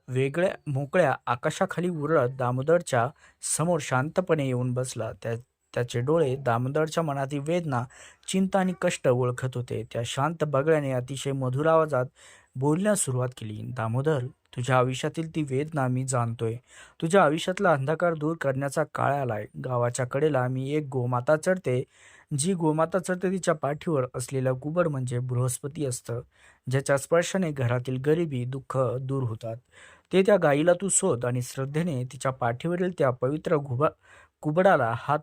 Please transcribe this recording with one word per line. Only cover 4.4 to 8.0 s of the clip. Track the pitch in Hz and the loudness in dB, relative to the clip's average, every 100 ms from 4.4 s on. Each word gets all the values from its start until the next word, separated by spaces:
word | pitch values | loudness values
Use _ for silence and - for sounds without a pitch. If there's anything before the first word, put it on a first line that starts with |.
| 135 | 0
येऊन | 123 127 | 0 -2
बसला. | 123 127 120 113 - | -2 -4 -6 -8 -8
त्या-, | 117 117 - _ _ | -8 -8 -10 _ _
त्याचे | - 123 123 | -6 -4 -2
डोळे | 127 165 143 135 | 2 2 2 0
दामोदरच्या | 131 117 127 151 156 170 | 0 2 0 0 0 0
मनातील | 160 139 139 147 | -2 -2 -4 -4
वेदना, | 147 180 160 123 117 - | -2 -2 0 -2 -4 -10